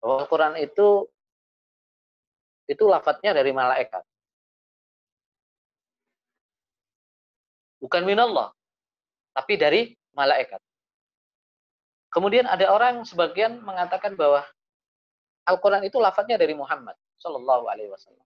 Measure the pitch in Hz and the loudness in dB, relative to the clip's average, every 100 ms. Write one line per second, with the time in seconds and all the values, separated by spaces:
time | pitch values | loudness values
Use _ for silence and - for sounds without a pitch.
0 | 113 135 143 160 156 160 147 - 208 202 | -2 -4 -2 0 0 -2 -8 2 4 4
1 | - _ _ _ _ _ _ _ _ _ | 0 _ _ _ _ _ _ _ _ _
2 | _ _ _ _ _ _ _ 143 214 175 | _ _ _ _ _ _ _ 0 4 4
3 | - 147 202 165 135 131 127 131 123 92 | 2 -2 0 2 0 0 0 0 -4 -8
4 | - _ _ _ _ _ _ _ _ _ | -14 _ _ _ _ _ _ _ _ _
5 | _ _ _ _ _ _ _ _ _ _ | _ _ _ _ _ _ _ _ _ _
6 | _ _ _ _ _ _ _ _ _ _ | _ _ _ _ _ _ _ _ _ _
7 | _ _ _ _ _ _ _ _ 131 175 | _ _ _ _ _ _ _ _ -4 -2
8 | 180 202 233 175 107 _ _ _ _ _ | 0 2 2 0 -4 _ _ _ _ _
9 | _ _ _ - - 208 147 170 233 _ | _ _ _ -10 -4 0 2 2 -2 _
10 | _ 139 139 143 127 95 _ _ _ _ | _ -2 0 2 -2 -10 _ _ _ _
11 | _ _ _ _ _ _ _ _ _ _ | _ _ _ _ _ _ _ _ _ _
12 | _ - 190 226 247 185 190 202 240 240 | _ -4 0 0 2 2 2 4 2 -2
13 | 226 175 165 170 220 240 214 185 175 185 | -10 -4 -4 0 -4 -4 -12 -6 -4 -4
14 | 208 196 147 143 143 _ _ _ _ _ | -6 0 2 2 0 _ _ _ _ _
15 | _ _ _ _ - 185 202 196 196 269 | _ _ _ _ -2 0 2 0 -2 2
16 | 214 185 202 226 160 151 135 139 117 - | 2 2 -2 0 0 -2 -6 -8 -10 -20
17 | _ _ 170 143 127 127 117 104 104 98 | _ _ -12 -4 2 2 0 -8 -10 -14
18 | _ 110 | _ _